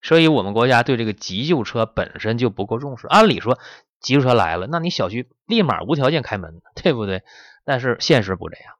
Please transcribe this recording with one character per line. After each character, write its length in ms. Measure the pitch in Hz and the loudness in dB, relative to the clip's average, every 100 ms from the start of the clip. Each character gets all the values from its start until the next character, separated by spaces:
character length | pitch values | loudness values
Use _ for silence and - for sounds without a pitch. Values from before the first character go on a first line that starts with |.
所 180 | - 165 | 4 4
以 100 | 160 | 4
我 140 | 143 | 2
们 100 | 98 | 0
国 140 | 104 123 | 0 2
家 140 | 120 | 2
对 140 | 123 123 | 2 0
这 80 | |
个 80 | 113 | -2
急 340 | 101 - 95 143 | -6 -8 -8 -2
救 200 | 165 104 | -2 -2
车 200 | 120 110 | -4 -2
本 360 | - 95 - | -2 -6 -6
身 160 | 110 117 | -4 -2
就 120 | 123 | -2
不 160 | - 127 | -2 -6
够 140 | 117 | -6
重 180 | 143 127 | -8 -12
视。 80 | - | 2
按 200 | 196 220 | 4 4
理 140 | 101 | 2
说 180 | 107 - - - _ _ | -2 -4 -6 -20 _ _
急 140 | - | 0
救 80 | 135 | 2
车 120 | 127 | 4
来 220 | 120 85 85 | 4 2 -2
了， 100 | 98 | -4
那 120 | 170 | -4
你 100 | 170 | -4
小 200 | - 95 | -2 -4
区 200 | 113 123 _ _ | -4 -10 _ _
立 160 | 226 | 0
马 200 | 165 87 | 2 0
无 140 | 90 147 | -2 0
条 140 | 131 | 2
件 140 | 160 | 0
开 140 | 120 104 | -4 -8
门， 240 | 82 82 _ | -8 -16 _
对 200 | - 185 | -4 -2
不 120 | 127 104 | 0 -2
对？ 160 | 92 _ - - _ - | -6 _ -20 -20 _ -4
但 160 | 135 | -2
是 160 | 127 117 | -2 -4
现 240 | - 143 | 2 2
实 140 | 98 92 | 2 -6
不 120 | 85 | -8
这 80 | - | -14
样。 180 | - - | -20 -20